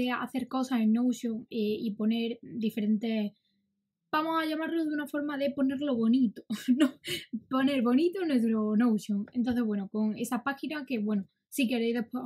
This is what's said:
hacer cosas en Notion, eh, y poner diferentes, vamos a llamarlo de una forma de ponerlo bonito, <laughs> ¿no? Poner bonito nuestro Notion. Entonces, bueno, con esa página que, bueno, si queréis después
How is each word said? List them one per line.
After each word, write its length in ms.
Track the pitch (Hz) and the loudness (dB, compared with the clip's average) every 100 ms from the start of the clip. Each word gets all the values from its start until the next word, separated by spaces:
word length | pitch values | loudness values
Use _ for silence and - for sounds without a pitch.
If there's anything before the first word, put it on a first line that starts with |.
| 247 | -2
hacer 360 | 247 240 262 254 | -2 -4 -6 -4
cosas 320 | 254 254 247 | -4 -2 2
en 120 | 220 | 2
Notion, 540 | 220 247 233 240 220 - | 2 2 0 -4 -6 -6
eh, 260 | 240 214 214 | -4 -2 -2
y 140 | 233 | -4
poner 440 | 202 214 226 233 240 | -2 0 0 -2 -6
diferentes, 920 | - 240 220 226 208 214 226 220 208 - _ _ _ _ _ _ _ | -10 -4 -4 -2 0 0 0 -2 -2 -6 _ _ _ _ _ _ _
vamos 300 | 311 320 330 | -2 0 0
a 40 | 311 | -2
llamarlo 380 | 311 320 330 | -2 -2 -2
de 100 | 311 | -2
una 140 | 302 285 | -4 -4
forma 280 | 294 294 277 | -4 -4 -2
de 140 | 277 | -2
ponerlo 460 | 277 269 269 294 240 | 0 0 0 -2 0
bonito, 480 | 226 254 240 - - | 4 4 2 0 -8
<laughs> 280 | 208 - 247 | -4 2 4
¿no? 160 | 277 - - - - 220 - | 4 0 -10 -10 -8 -10 -4
Poner 320 | 262 269 277 | 0 2 2
bonito 420 | 233 254 339 381 | 4 4 4 2
nuestro 520 | 339 262 226 220 214 214 | 2 2 4 2 2 4
Notion. 500 | 247 214 - 202 208 | 4 4 0 -4 -2
Entonces, 320 | 247 240 240 | -2 0 0
bueno, 240 | 226 202 190 | 0 0 -2
con 280 | 214 214 208 | -2 0 -2
esa 260 | 233 240 | -4 -4
página 420 | 277 277 277 302 269 | -4 -6 -6 -6 -4
que, 120 | 240 | -2
bueno, 260 | 208 208 196 _ _ | 0 -2 -2 _ _
si 200 | - 240 | 0 0
queréis 260 | 240 233 | 2 0
después 300 | 240 226 254 | 0 -2 -6